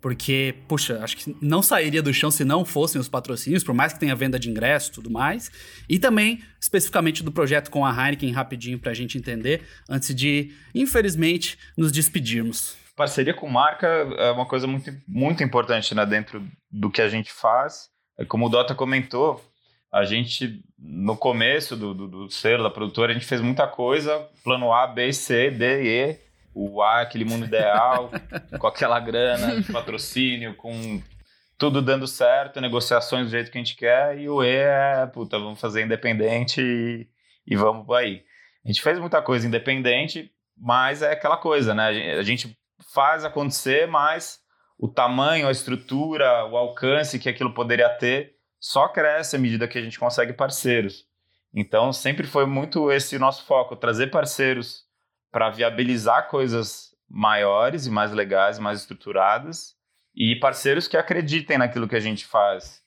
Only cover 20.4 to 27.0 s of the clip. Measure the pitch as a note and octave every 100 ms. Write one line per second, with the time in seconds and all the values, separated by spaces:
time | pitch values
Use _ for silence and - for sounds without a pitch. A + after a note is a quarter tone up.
20.4 | B2+ G#2 - _ C#2 D#2 G2 A2 C3 A#2
21.4 | A#2 C#3+ D3+ A2+ G#2 F#2+ G2 F#2 G2 -
22.4 | G#2+ A#2+ G#2+ G#2+ G#2+ G#2+ A#2 A#2 - B2
23.4 | A#2+ C3 C#3+ - B2 C#3+ D3 D3+ D3 _
24.4 | - B2+ B2 A#2 A2 A2 B2 C3+ - A#2+
25.4 | C3+ B2+ B2 C3+ B2+ A#2 C3+ D#3 _ _
26.4 | _ - G2+ G2+ G#2 A#2